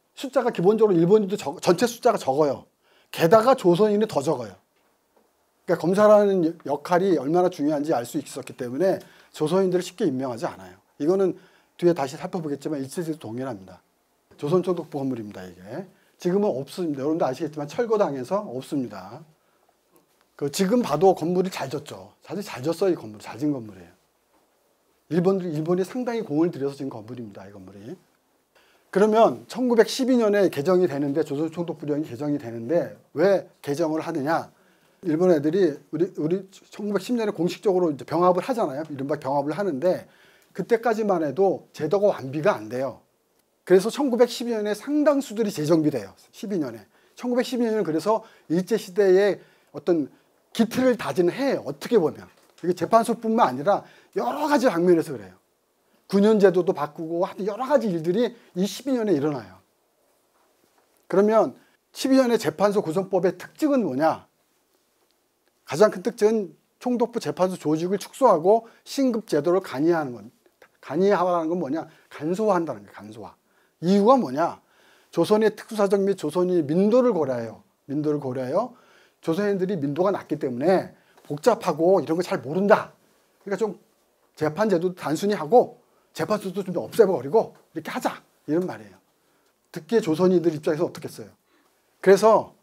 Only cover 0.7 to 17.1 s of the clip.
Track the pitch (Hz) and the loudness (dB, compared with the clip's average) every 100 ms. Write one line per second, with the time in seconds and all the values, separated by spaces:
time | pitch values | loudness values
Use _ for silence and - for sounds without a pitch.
0.7 | 220 208 175 170 214 196 208 - 180 165 | 4 4 4 6 4 2 -4 -6 0 2
1.7 | 175 240 - 240 196 - 135 151 104 - | 4 2 2 2 2 0 0 0 -2 -10
2.7 | _ _ _ _ - 165 220 247 254 180 | _ _ _ _ 0 6 6 6 4 4
3.7 | 175 214 208 220 143 139 131 107 95 _ | 4 4 2 0 -2 -2 -4 -6 -16 _
4.7 | _ _ _ _ _ _ _ _ _ - | _ _ _ _ _ _ _ _ _ -4
5.7 | 170 160 196 208 208 202 190 160 165 135 | 0 2 4 8 8 6 2 0 -2 -6
6.7 | 147 - 175 196 151 135 175 180 180 147 | -6 0 2 2 0 2 2 2 0 -2
7.7 | 147 147 131 120 143 - 135 123 127 123 | -2 0 -2 -2 -8 -8 -12 -12 -10 -8
8.7 | 135 190 - - - _ - 151 185 185 | -2 0 0 -6 -20 _ -6 0 2 2
9.7 | 180 175 - 185 131 135 117 156 95 92 | 0 -4 -4 -2 -2 -6 -6 -8 -10 -18
10.7 | - _ - 147 196 185 - - _ _ | -20 _ -4 0 2 0 -2 -14 _ _
11.7 | - 175 165 135 156 180 190 156 143 151 | 0 0 2 -2 -6 -8 -6 -6 -6 -6
12.7 | 147 135 185 165 151 110 120 131 104 95 | -6 -6 -8 -8 -8 -10 -8 -8 -10 -16
13.7 | 90 _ _ _ _ _ - 147 180 180 | -20 _ _ _ _ _ -10 0 0 0
14.7 | 170 151 147 135 120 104 98 92 90 95 | -4 -6 -6 -4 -6 -8 -14 -16 -18 -14
15.7 | 143 190 _ _ _ 180 196 208 127 147 | -14 -14 _ _ _ -2 0 0 -2 -8
16.7 | 190 170 135 147 | -6 -6 -4 -2